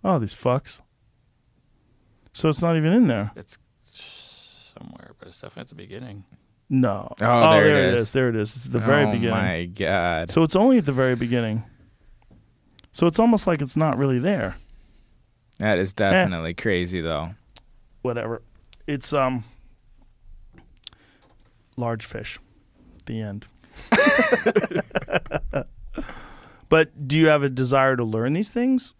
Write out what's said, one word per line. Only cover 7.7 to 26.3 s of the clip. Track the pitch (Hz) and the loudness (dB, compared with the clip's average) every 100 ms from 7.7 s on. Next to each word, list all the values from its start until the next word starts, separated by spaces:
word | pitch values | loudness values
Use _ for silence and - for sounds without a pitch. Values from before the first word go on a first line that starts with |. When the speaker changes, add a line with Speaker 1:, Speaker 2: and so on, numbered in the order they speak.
Speaker 1:
there | 147 - | 4 2
it | |
Speaker 3:
is. | 120 | 2
Speaker 1:
is. | 110 | 0
There | 135 127 | 0 0
it | 110 | 0
is. | 107 - | -4 -6
It's | 127 | -6
at | |
the | 123 | -4
very | 110 143 107 | 2 2 2
Speaker 3:
Oh | |
Speaker 1:
beginning. | 101 92 | 0 0
Speaker 3:
my | 95 92 85 | 0 -2 -2
God. | 87 92 90 95 87 82 85 | -6 -4 -2 0 0 -2 -2
Speaker 1:
So | - | 0
it's | 165 | 2
only | 185 226 262 | 4 4 4
at | |
the | 147 | 2
very | 131 131 123 | 0 0 0
beginning. | 117 120 113 110 110 _ _ _ _ - _ - _ _ _ _ _ | -2 -2 -2 -4 -6 _ _ _ _ -20 _ -20 _ _ _ _ _
So | - 170 | 0 0
it's | 165 | 4
almost | 226 220 - | 4 4 2
like | 160 | -2
it's | 143 - | -2 -2
not | 156 117 | 0 0
really | 139 127 | 0 0
there. | 151 196 98 - - - _ _ _ _ _ _ _ _ | 0 -2 -4 -8 -20 -20 _ _ _ _ _ _ _ _
Speaker 3:
That | 107 95 | -2 0
is | 95 | -2
Speaker 1:
Eh. | - | -2
Speaker 3:
definitely | 101 92 98 87 80 | 2 2 2 -2 -6
crazy, | 85 113 92 87 92 | -6 -2 -2 -2 -4
though. | 82 78 82 104 _ - _ - _ _ | -4 -4 -6 -12 _ -20 _ -20 _ _
Speaker 1:
Whatever. | 127 117 110 117 - _ _ - - | -6 -6 -6 -10 -14 _ _ -20 -8
It's, | 143 - | -8 -4
um, | 147 131 127 110 - - _ _ - _ _ - - - - - - - _ _ _ _ _ _ _ _ - | -2 0 -2 -8 -20 -20 _ _ -20 _ _ -20 -20 -20 -20 -20 -20 -20 _ _ _ _ _ _ _ _ -8
large | 117 113 | -6 -6
fish. | - 110 107 - - _ _ _ _ - - | -8 -14 -14 -16 -20 _ _ _ _ -20 -10
The | 113 | -8
end. | 107 101 - _ _ - - | -8 -10 -14 _ _ -20 -2
<laughs> | - 587 571 622 523 - - - - - - - - - 147 - - - - - - - - - | 2 4 4 2 2 2 0 -2 -4 -4 -8 -4 -6 -4 -8 -6 -8 -8 -14 -16 -12 -12 -14 -18